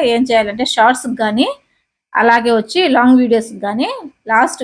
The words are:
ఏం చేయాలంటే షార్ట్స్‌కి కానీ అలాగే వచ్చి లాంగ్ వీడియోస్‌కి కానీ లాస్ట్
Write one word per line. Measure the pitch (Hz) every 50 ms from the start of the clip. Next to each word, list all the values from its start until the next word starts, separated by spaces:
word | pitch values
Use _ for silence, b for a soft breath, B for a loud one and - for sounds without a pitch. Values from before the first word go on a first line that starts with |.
| 311 240
ఏం | 233 233 262
చేయాలంటే | 247 233 226 214 208 202 220 254
షార్ట్స్‌కి | - - - 220 240 254 254 - 247 226 254
కానీ | 220 214 214 226 311 480 571 - _ _ _ _ _ _ _ _ _ _ -
అలాగే | - 220 233 233 240 226 233
వచ్చి | 233 220 214 - - 349 370 302
లాంగ్ | 254 240 247 254 254 254
వీడియోస్‌కి | 247 226 233 226 220 226 220 190
కానీ | 202 202 208 226 294 440 539 494 359 277 - _ - 220
లాస్ట్ | 220 226 262 - - -